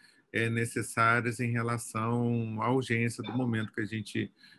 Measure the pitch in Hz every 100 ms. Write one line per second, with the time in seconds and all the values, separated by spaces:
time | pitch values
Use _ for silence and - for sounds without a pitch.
0 | - _ _ 110 113 117 117 123 113 -
1 | 113 120 120 113 120 120 117 117 - 110
2 | 113 120 120 120 113 107 113 131 123 117
3 | 117 117 110 123 123 113 107 - 104 110
4 | 101 113 104 - -